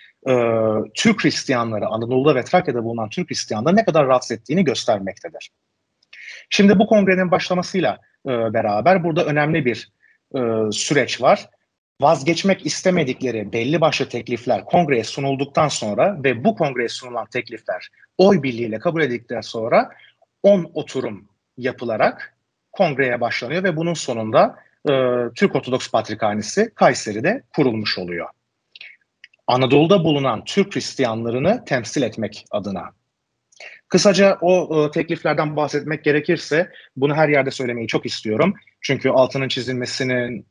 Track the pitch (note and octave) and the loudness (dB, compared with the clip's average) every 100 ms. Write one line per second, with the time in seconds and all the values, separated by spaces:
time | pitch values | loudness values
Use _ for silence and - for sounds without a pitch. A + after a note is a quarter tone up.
0 | - _ C3 B2 A#2+ A2+ A2 G#2+ - - | -20 _ 0 2 2 2 2 0 -4 0
1 | - G#3 D#3+ - - B2 A#2 G#2+ A#2 A2 | 0 2 0 0 -2 -2 -2 -4 -4 -4
2 | A#2 B2+ C#3+ B2+ - F3+ D#3+ A#2+ A2+ A#2 | -2 2 4 2 2 0 2 -2 -4 -4
3 | G#2+ - F3 - - A2 C3+ G3+ G#3 D#3+ | -6 -6 -6 -6 -6 -2 2 4 4 2
4 | C3+ B2+ - A2+ - E3 D#3 A2 - G#2+ | 4 2 0 -8 -2 0 0 0 0 -2
5 | F#2+ F2+ E3 - - _ _ _ _ _ | -4 -10 -14 -16 -20 _ _ _ _ _
6 | _ - - - - - G3+ G3+ G#3+ G#3+ | _ -20 -20 -20 -4 4 6 6 4 4
7 | F#3+ F#3 F3+ F3 - F3+ F3 F#3+ C#3 G2 | 4 2 2 0 0 -4 -4 -2 -2 -2
8 | _ _ C3+ A#2+ A2+ A2+ G#2+ G#2 C3 F#3+ | _ _ -6 -2 -2 -2 0 2 4 2
9 | E3+ D3+ - D3 D3+ D#3+ B2+ G#2+ - _ | 2 -2 0 0 0 0 0 -2 -6 _
10 | _ _ _ C3 A#2 A2 G#2+ G#2 - C#3+ | _ _ _ -4 -2 0 -2 -2 0 0
11 | A#2 - C3 G3 - _ _ _ _ - | 0 0 2 2 0 _ _ _ _ 0
12 | C#3 D#3+ C3+ E3 G3 F#3 D#3 - F#3 F3+ | 2 4 2 0 0 0 -4 -4 0 0
13 | C3+ B2+ B2+ A2+ G2 A#2 A#2+ E3 D#3 - | 0 -2 -4 -4 -4 -4 -2 2 2 0
14 | B2+ A#2+ A#2 A#2+ B2+ A2 - - D#3 B2 | -4 -6 -6 -6 -2 -2 0 0 2 0
15 | - - C#3 C3+ C#3 - D3 - G#2+ G#2 | -2 -4 -4 -2 -2 0 0 -2 -4 0
16 | E3+ F#3 C3 A2+ E3+ G#3+ D3+ B2 A#2 - | 0 0 -2 0 0 0 -2 -2 -4 -6
17 | B2+ A#2+ G#2+ B2 - A2+ - F2+ - _ | -10 -10 -8 -8 -8 -10 -10 -10 -12 _
18 | _ - F#3+ F#3+ C3+ A#2 A#2+ A2 F3 D#3+ | _ 2 4 4 0 -4 -6 -4 -4 -2
19 | C#3+ A#2+ A#2 A#2 A2 A#2 A2+ F3 B3+ - | -2 -4 -8 -10 -8 -6 0 2 2 -4
20 | - _ _ _ G3 G3+ D#3+ D#3 - C3 | -20 _ _ _ 4 4 2 -8 -6 -6
21 | A#2+ G2 - _ _ - B2 B2 A#2+ A2 | -6 -8 -16 _ _ -8 -6 -4 -4 0
22 | F#3 B3 - _ _ _ _ - F3 C3 | 0 0 -12 _ _ _ _ 0 0 2
23 | C3 A#2+ A#2 A2+ B2 E3 F#3+ D#3 E3 E3 | 0 0 -2 -2 -4 -2 -2 -2 -2 -4
24 | - A2+ A2 C#3 A3 - _ _ D3 C3+ | -4 -4 0 4 4 0 _ _ 0 2
25 | B2+ B2 A#2+ A#2 G3+ C#3 - B2 - A#2 | 2 0 -2 0 0 0 -2 -4 -2 -2
26 | A2 G#2 G#2+ G#2+ G#2 - A3 - F3 B2 | -2 -2 -2 -2 -4 -2 -2 2 2 2
27 | - G#2 D3 C4 - - C3+ A2 G#2+ - | -2 -4 -2 -4 -4 0 0 0 -4 -6
28 | F2 F2 - - _ _ _ - - - | -6 -8 -10 -14 _ _ _ -20 -20 -20
29 | _ _ - _ - B2 C3 C#3+ E3 G3+ | _ _ -20 _ -2 0 4 4 6 4
30 | D#3+ C#3+ C3+ A2 - - G3 C3+ - - | 4 2 0 -2 -2 -2 0 -2 -6 -2
31 | B2 A2 A#2 B2 D#3 B3 - C3 G#2+ D#3 | -2 -2 -4 0 0 0 -2 -4 -2 -2
32 | A#2 A2 G#2 - - G#2 G2+ F#2 D#2 - | -2 -2 -8 -8 -8 -6 -6 -8 -10 -18
33 | _ _ _ _ _ _ - - _ F#3 | _ _ _ _ _ _ -20 -20 _ 2
34 | G#3 F3+ G3 - E3+ F#3 C3+ D#3 D3+ E3 | 4 6 4 4 2 2 2 0 0 0
35 | D#3+ D#3+ E3 D3+ D3+ D3+ C#3+ D3 C#3+ D#3 | -4 -2 -2 0 -2 -2 -2 -2 -4 -4
36 | D3+ D3 D3 E3 - D3+ F#3 - - - | 0 0 0 -2 0 0 0 -6 -18 -2
37 | C#3 D3 D3+ C#3+ C3+ - B2 A#2+ A2+ D#3 | 0 2 4 2 0 -2 -6 -6 -4 -4
38 | A#2 - A2 G#2+ E3 - _ _ - B2+ | -4 -6 -2 0 2 0 _ _ -4 -2
39 | C3 C3 C3 C#3 C3 - A#2+ B2 B2 - | 2 4 2 0 -4 -4 -6 -6 -6 -4
40 | C3 B2 A#2+ A#2+ - | -2 -2 -2 -8 -12